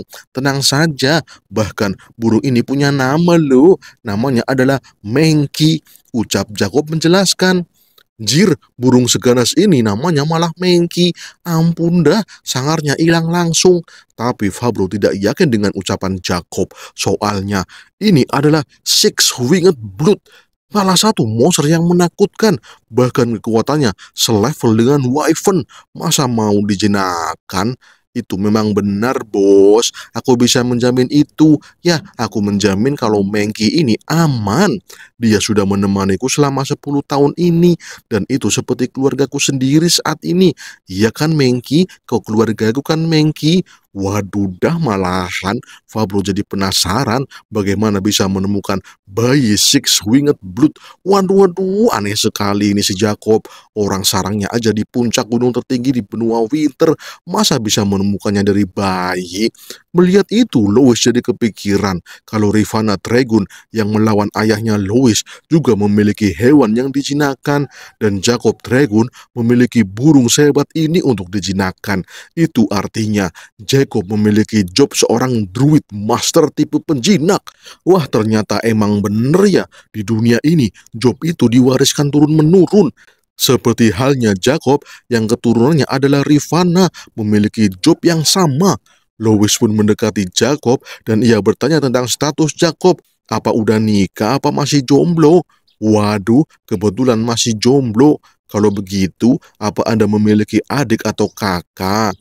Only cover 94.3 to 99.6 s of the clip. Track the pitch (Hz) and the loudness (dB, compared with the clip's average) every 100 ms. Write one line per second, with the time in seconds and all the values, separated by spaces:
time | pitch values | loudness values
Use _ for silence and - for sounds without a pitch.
94.3 | 135 147 139 139 147 123 139 160 165 147 | 0 -2 -2 0 -2 2 2 2 2 4
95.3 | 175 - _ _ _ 107 104 104 107 95 | 4 0 _ _ _ 0 2 2 -2 2
96.3 | 127 160 _ _ 104 101 98 127 113 117 | 2 0 _ _ -2 -2 0 0 0 -2
97.3 | 117 120 110 120 143 123 104 147 - _ | -2 -2 0 2 2 2 2 2 2 _
98.3 | _ _ 104 104 101 95 98 92 - 113 | _ _ 0 0 0 -4 -2 -2 0 0
99.3 | 160 - _ | 0 -4 _